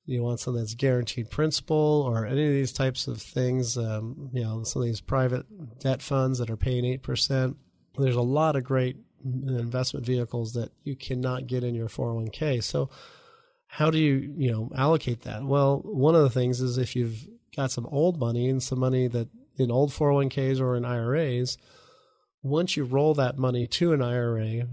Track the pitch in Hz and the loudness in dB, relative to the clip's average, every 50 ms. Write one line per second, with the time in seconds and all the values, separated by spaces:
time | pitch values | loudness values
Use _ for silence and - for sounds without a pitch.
0 | _ - 127 120 120 120 120 113 - - 123 117 113 107 113 117 139 135 127 123 | _ -4 -2 -2 0 -2 -2 -2 -4 -4 -2 -2 -4 -4 -4 -2 0 2 2 2
1 | 120 - - - 113 - - - 156 156 147 - - - 156 151 151 151 151 147 | 0 -2 -4 -6 -8 -6 -2 -2 0 0 0 -4 -2 0 2 2 4 4 4 4
2 | 143 127 117 113 113 104 135 139 151 147 143 139 135 127 - - 135 131 123 - | 2 2 0 0 0 0 0 2 2 2 2 2 0 0 -2 -2 -2 -2 -2 -2
3 | - 131 120 113 - - - 131 127 127 127 131 123 117 110 123 113 110 110 107 | -4 -6 -6 -8 -10 -6 -4 -2 0 0 0 0 0 -2 -2 -2 -2 -2 -2 -4
4 | 110 113 131 156 143 131 123 127 117 110 110 113 113 - - 135 123 117 113 104 | -4 -6 -8 -10 -10 -6 -4 -4 -4 -2 -4 -4 -6 -4 -2 -2 -2 -2 -2 -4
5 | - - - 135 127 127 123 123 - - 220 196 160 120 107 - - 131 131 - | -4 -2 0 2 2 2 0 -2 -6 -10 -14 -16 -16 -16 -12 -4 -2 -2 -2 -2
6 | - - 143 135 131 131 131 123 123 113 127 110 - 135 127 123 123 123 127 131 | -2 -2 0 2 2 2 0 0 -2 -4 -2 0 0 0 0 0 0 -2 -2 -4
7 | - - 131 127 - - 139 131 131 127 131 - _ _ _ _ _ _ _ - | -4 -4 -2 -2 -2 0 0 0 0 0 -2 -6 _ _ _ _ _ _ _ 0
8 | 139 131 120 123 120 123 135 147 160 160 147 139 127 131 135 131 127 127 131 - | 0 2 2 2 2 2 2 2 2 2 2 0 0 0 2 2 2 0 -2 -6
9 | - _ _ _ - 131 127 127 139 131 131 120 117 120 117 127 127 - - 139 | -14 _ _ _ -6 -6 -4 -4 -2 -2 -2 -2 -2 -2 -2 -2 -2 -2 -4 -4
10 | 120 117 127 123 120 - - 120 113 110 117 120 117 - - _ _ 147 139 135 | -2 0 0 0 0 -2 -2 -4 -4 -4 -4 -4 -6 -6 -10 _ _ -8 -8 -8
11 | - - 135 127 123 131 127 127 131 120 123 127 123 123 120 117 113 113 - - | -6 -6 -4 -2 -2 -2 -2 -4 -4 -4 -2 -2 -2 -2 -2 -2 -4 -4 -4 -4
12 | 127 120 117 117 113 110 - - 156 151 135 120 107 - - 143 139 135 - - | -2 -2 -2 -2 -4 -4 -4 -4 -2 0 0 0 0 0 0 0 0 -2 -4 -12
13 | - - - - - - - _ _ _ _ _ _ _ - - 151 160 160 156 | -20 -20 -20 -20 -20 -20 -20 _ _ _ _ _ _ _ -2 2 2 4 4 4
14 | 156 147 139 135 131 143 143 170 139 123 113 110 113 120 - 131 135 147 165 156 | 4 4 4 2 0 -4 -4 0 0 0 0 0 -2 -4 -2 0 2 4 4 2
15 | - - 120 113 - 113 107 107 131 139 139 143 139 139 139 135 - - 214 139 | 2 -2 -4 -4 -6 -8 -8 -6 -2 0 2 4 4 4 2 0 -2 -4 0 2
16 | 131 156 165 165 147 131 110 127 123 123 127 120 131 127 120 127 127 - - 127 | 4 6 6 6 6 6 4 2 0 0 0 0 -2 -2 0 -2 -2 -2 -2 -2
17 | 123 117 113 110 135 202 - - _ _ - - 139 131 - - 117 - - 139 | -2 -2 -4 -8 -12 -16 -20 -20 _ _ -6 -4 -4 -2 -2 -4 -6 -4 0 2
18 | 156 180 180 160 123 117 117 120 123 131 131 131 127 - 131 127 131 131 131 127 | 2 2 2 0 0 0 0 0 0 0 0 0 -2 -2 -2 0 0 2 2 2
19 | 127 123 117 120 117 - - 233 - _ _ - 135 120 117 127 147 143 - - | 2 0 0 -2 -4 -4 -8 -18 -20 _ _ 0 0 2 4 2 2 2 0 0
20 | 156 143 143 143 139 131 - 143 135 131 135 131 131 127 123 120 120 120 123 120 | 2 4 4 4 2 2 0 0 0 0 0 0 0 0 0 0 -2 -2 -2 -2
21 | 117 117 131 160 165 139 123 123 127 123 - - _ _ - - - _ _ _ | 0 0 0 0 0 0 0 0 -2 -2 -4 -8 _ _ -20 -20 -20 _ _ _
22 | _ _ _ _ _ _ _ _ - 135 143 160 180 180 - 175 139 123 127 135 | _ _ _ _ _ _ _ _ -4 0 0 0 0 0 0 -2 -2 0 2 4
23 | 147 156 156 143 135 123 139 139 127 127 123 123 120 120 - - 170 170 160 143 | 4 4 4 4 2 0 0 0 0 0 0 0 -2 -2 0 2 2 4 4 4
24 | 127 120 123 123 120 120 117 110 110 110 110 117 120 120 | 2 2 0 0 0 0 0 0 0 -2 -2 -2 -4 -4